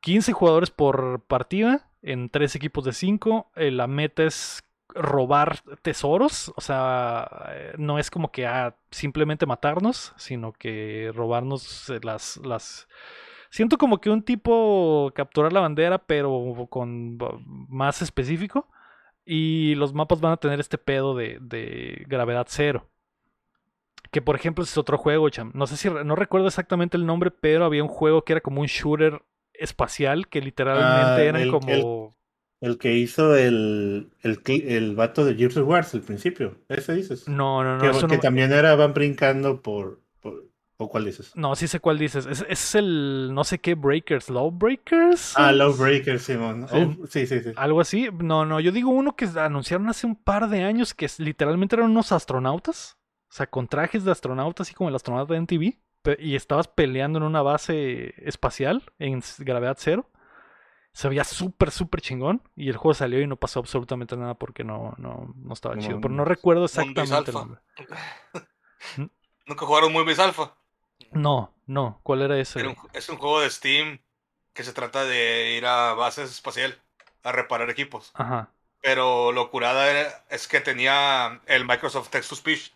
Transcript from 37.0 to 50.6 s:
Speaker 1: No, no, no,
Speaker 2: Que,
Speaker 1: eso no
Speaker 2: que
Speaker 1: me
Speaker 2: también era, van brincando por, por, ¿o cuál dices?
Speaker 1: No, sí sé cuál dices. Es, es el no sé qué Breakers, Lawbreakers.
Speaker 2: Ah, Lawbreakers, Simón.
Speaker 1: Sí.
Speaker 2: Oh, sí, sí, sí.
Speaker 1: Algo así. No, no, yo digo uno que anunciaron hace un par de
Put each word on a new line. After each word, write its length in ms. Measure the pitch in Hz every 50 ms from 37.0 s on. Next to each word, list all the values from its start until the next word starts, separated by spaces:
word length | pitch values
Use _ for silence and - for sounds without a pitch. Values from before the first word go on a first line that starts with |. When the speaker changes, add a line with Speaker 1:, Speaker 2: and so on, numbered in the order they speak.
| 190 190 - - -
Speaker 1:
No, 380 | - 143 139 139 139 135 131 131
no, 120 | 131 131
no, 40 | 131 131
Speaker 2:
Que, 60 | 139
Speaker 1:
eso 140 | 131 135 147
no 60 | 160
Speaker 2:
que 80 | 160
Speaker 1:
me 60 | 139 -
Speaker 2:
también 300 | 135 127 127 131 131 139
era, 220 | 147 147 160 156
van 180 | 147 151 147 139
brincando 720 | 147 147 147 139 135 147 135 135 135 135 139 135 131 _
por, 380 | 113 104 104 98 95 98 _ _ _ _ _
por, 240 | _ 113 95 - - _ _ _ _ _ _
¿o 140 | _ 113 107
cuál 160 | - 113 107
dices? 280 | 104 - - - - _
Speaker 1:
No, 220 | 170 156 143 139
sí 120 | - 170 165
sé 120 | - 170
cuál 180 | _ 170 156 151
dices. 280 | 156 147 - 139 127
Es, 180 | 120 147 131 190
es 280 | - 190 - - - -
el 560 | 214 208 190 170 156 143 139 139 135 131 131 135
no 120 | 135 151
sé 140 | - - 170
qué 160 | - 170 175
Breakers, 540 | 160 139 139 139 165 165 - 165 131 - -
Lawbreakers. 1040 | 127 123 131 160 170 175 190 226 262 254 _ - - 330 330 349 359 339 - - - -
Speaker 2:
Ah, 140 | 143 143 139
Lawbreakers, 680 | 139 139 147 139 127 131 135 143 143 135 139 131 123 -
Simón. 460 | - 131 117 117 113 110 113 123 135
Speaker 1:
Sí. 80 | 120
Speaker 2:
Oh, 300 | 139 175 165 151 175 175
sí, 200 | - - 147 131
sí, 140 | 127 131 123
sí. 120 | 117 117 110
Speaker 1:
Algo 240 | - 131 143 156 160
así. 300 | 170 - - 208 254 247 196
No, 320 | 165 170 165 160 156 156
no, 160 | 156 156 156
yo 120 | 156 175 180
digo 180 | 240 247 262
uno 260 | 254 262 269 285 285
que 100 | - 254 202 165 165
anunciaron 500 | 156 156 147 143 135 - 170 180 202 220
hace 180 | 226 - -
un 100 | 240 226
par 340 | - _ - 196 208 226 220
de 140 | 208 196